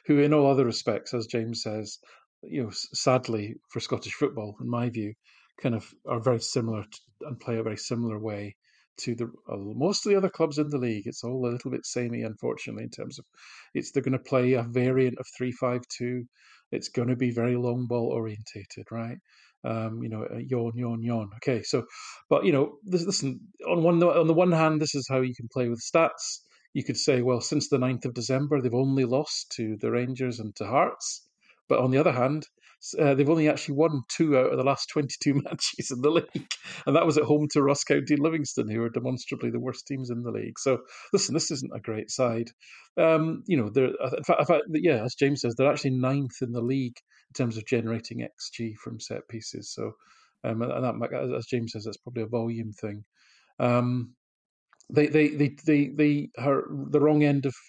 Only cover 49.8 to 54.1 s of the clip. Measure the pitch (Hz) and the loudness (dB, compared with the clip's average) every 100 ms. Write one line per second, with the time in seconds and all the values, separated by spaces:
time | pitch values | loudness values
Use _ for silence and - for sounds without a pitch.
49.8 | 110 110 _ _ _ _ 120 113 120 127 | -8 -8 _ _ _ _ -6 -4 -2 -2
50.8 | 127 113 117 131 131 135 117 123 113 113 | -2 -4 -4 -4 -4 -4 -4 -4 -4 -8
51.8 | 104 98 - 120 110 117 113 113 113 104 | -10 -12 -10 -8 -4 -2 -2 -4 -8 -8
52.8 | 107 104 107 _ _ _ _ - 123 123 | -10 -10 -14 _ _ _ _ -2 2 2
53.8 | 123 123 120 | 2 0 -4